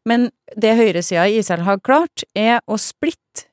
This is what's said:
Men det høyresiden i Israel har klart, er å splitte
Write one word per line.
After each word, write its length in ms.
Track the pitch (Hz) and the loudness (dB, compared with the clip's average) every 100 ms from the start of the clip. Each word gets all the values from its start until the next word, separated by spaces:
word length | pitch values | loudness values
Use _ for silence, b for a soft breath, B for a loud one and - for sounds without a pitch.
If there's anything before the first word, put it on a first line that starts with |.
| 226 | -2
Men 240 | 240 240 _ - 214 | 0 0 _ -18 -2
det 200 | 220 226 | 2 4
høyresiden 500 | 220 170 - 170 196 | 2 0 -2 0 0
i 120 | 220 | 0
Israel 240 | 196 170 | -2 -2
har 160 | 180 196 | -2 -2
klart, 440 | - 285 339 - - 208 | 2 2 2 -6 -8 -2
er 260 | 220 240 - | 0 0 -2
å 100 | 214 | -4
splitte 680 | - - 320 - _ - - | -4 -4 -6 -6 _ -16 -16